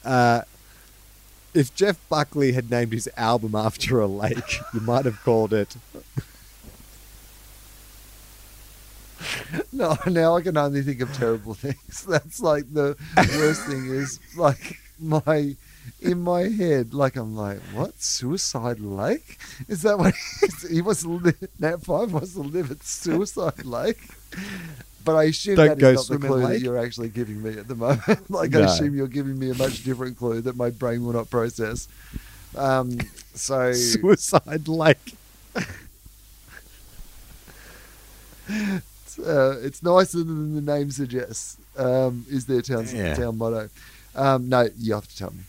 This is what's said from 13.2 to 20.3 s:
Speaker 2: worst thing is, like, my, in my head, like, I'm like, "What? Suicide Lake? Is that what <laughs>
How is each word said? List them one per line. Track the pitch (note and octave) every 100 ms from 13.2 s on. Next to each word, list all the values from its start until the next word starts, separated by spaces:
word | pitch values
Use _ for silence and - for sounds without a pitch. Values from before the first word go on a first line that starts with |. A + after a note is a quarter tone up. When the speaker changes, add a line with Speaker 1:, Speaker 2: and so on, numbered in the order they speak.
| E3 D3
Speaker 2:
worst | D#3 D#3 -
thing | C3+ C3
is, | C3+ C3+ - - E3+
like, | D#3 - - - - -
my, | D#3+ D#3 D3 D#3 C#3+ C3+ - - B2+ -
in | F3 F3
my | F3 F3 F#3
head, | G#3+ F3 C#3 A2+ C3+
like, | C3+ C3
I'm | A2 A2
like, | G2+ G2+ F#2
"What? | G2+ E3+ -
Suicide | - - B2+ F#3+ - B2+ A#2+ A2+
Lake? | G#2 G2 A#2+ C#4 - - - - C3
Is | G3+
that | G3+ G3+
what | F#3 -
<laughs> | -